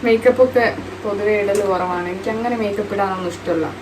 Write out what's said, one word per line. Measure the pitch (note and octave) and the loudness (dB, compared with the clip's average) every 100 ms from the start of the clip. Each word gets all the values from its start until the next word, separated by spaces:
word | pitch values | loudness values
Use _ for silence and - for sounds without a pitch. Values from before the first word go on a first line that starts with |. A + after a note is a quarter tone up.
| A#3+ | 4
മേക്കപ്പൊക്കെ | A3+ B3 B3+ B3+ B3 A#3 - - - G#3+ | 4 4 6 4 4 2 -2 -10 -8 -6
പൊതുവേ | G3+ G#3 G#3 | -2 0 2
ഇടൽ | G3+ G3+ G3 | 2 2 2
കുറവാണ്. | F#3 F3+ F3 F3 F#3+ | 0 0 -2 -4 -6
എനിക്കങ്ങനെ | A3 A3 A#3+ A#3 G#3 | -4 -2 -2 -2 -2
മേക്കപ്പ് | G3+ G3+ G3+ | -2 -4 -2
ഇടാനൊന്നും | G3 F#3 F3+ - | -2 -2 -6 -6
ഇഷ്ടമല്ല. | - E3 D3+ - | -2 -2 -2 -6